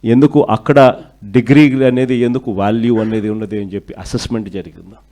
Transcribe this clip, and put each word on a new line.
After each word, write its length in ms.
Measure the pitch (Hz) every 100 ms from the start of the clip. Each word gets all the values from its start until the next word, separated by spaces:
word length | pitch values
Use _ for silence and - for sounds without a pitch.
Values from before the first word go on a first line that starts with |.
ఎందుకు 380 | 113 120 143 147
అక్కడ 600 | - 110 - 143 135 - - _ 104
డిగ్రీ 540 | 107 113 143 151 131
అనేది 300 | 131 127 127
ఎందుకు 360 | 127 120 123 127
వాల్యూ 480 | 98 101 113 117 113
అనేది 280 | 110 110 107
ఉన్నది 320 | 107 107 104
అని 140 | 101
చెప్పి 200 | 98 -
అసెస్మెంట్ 540 | - - 120 - 117 98
జరిగింది. 460 | 95 85 82 87 107 _